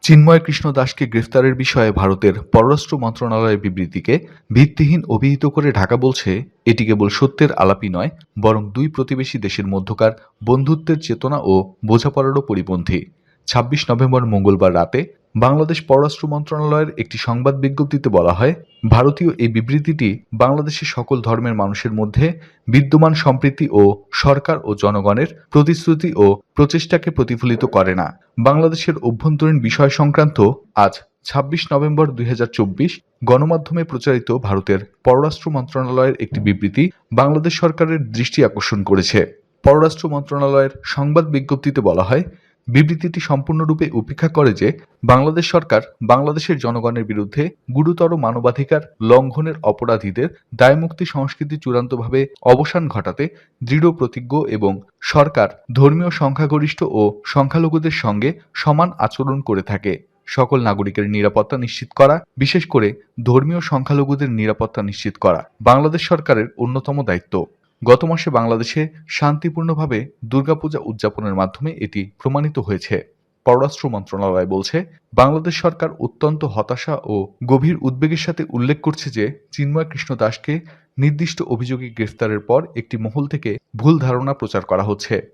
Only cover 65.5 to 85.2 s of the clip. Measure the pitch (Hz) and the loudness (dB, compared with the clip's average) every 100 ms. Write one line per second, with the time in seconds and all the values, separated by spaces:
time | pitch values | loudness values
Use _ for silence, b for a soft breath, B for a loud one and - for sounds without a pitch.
65.5 | _ 110 131 156 160 - 170 156 117 113 | _ 4 4 4 -2 -2 -2 2 0 0
66.5 | - 120 131 139 143 117 90 _ 95 82 | -4 -4 -4 -4 -6 -4 -4 _ -6 -6
67.5 | _ _ _ 117 123 165 165 165 120 117 | _ _ _ 4 4 4 -4 -2 -2 0
68.5 | 113 117 156 156 B B - 147 151 170 | -2 -4 -4 -6 B B -2 -2 0 -4
69.5 | 160 165 151 156 113 135 _ 113 131 139 | -4 -4 -2 -2 -4 -6 _ -4 -2 0
70.5 | 156 156 151 - 107 107 104 107 95 95 | -2 -4 -8 -8 -4 -4 -4 -6 -4 -4
71.5 | - 151 160 104 104 98 _ 135 139 151 | -4 -10 -8 -8 -8 -10 _ -4 -2 -4
72.5 | 147 107 95 - 101 - _ _ _ - | -6 -6 -6 -4 -6 -6 _ _ _ 2
73.5 | 123 139 - 143 107 95 98 98 92 92 | 2 2 -4 -8 -8 -10 -6 -2 -2 -2
74.5 | 95 95 160 175 b _ - 127 156 160 | -4 -4 -6 -8 b _ 2 2 2 -4
75.5 | - 175 165 160 - - _ 147 151 143 | -2 -4 -2 -8 -6 -10 _ -4 -2 -4
76.5 | 104 107 123 - 147 - 104 98 _ 123 | -4 -4 -6 -6 -8 -4 -4 -6 _ 0
77.5 | 135 151 180 131 127 156 160 - 165 156 | 2 2 0 -4 -2 -2 -2 -6 -6 -6
78.5 | 120 123 147 - 147 139 113 107 147 _ | -4 -2 -2 -4 -6 -8 -4 -6 -6 _
79.5 | - 143 151 160 151 - 127 110 110 - | -6 -4 -4 -4 -10 -10 -2 -2 -2 -6
80.5 | 156 165 b b - 143 147 170 - 175 | -6 -8 b b -2 0 0 -4 -6 -6
81.5 | 117 123 131 127 113 107 - 113 104 104 | -6 -4 -8 -10 -8 -8 -4 -4 -4 0
82.5 | 123 165 110 - 113 110 123 143 151 113 | 0 0 -12 -8 -8 -6 -4 -4 -6 -6
83.5 | 101 _ 110 131 165 131 123 135 139 110 | -8 _ 0 2 2 0 -2 -4 -6 -4
84.5 | 101 95 92 104 104 - 110 | -6 -2 -2 0 -4 -4 -6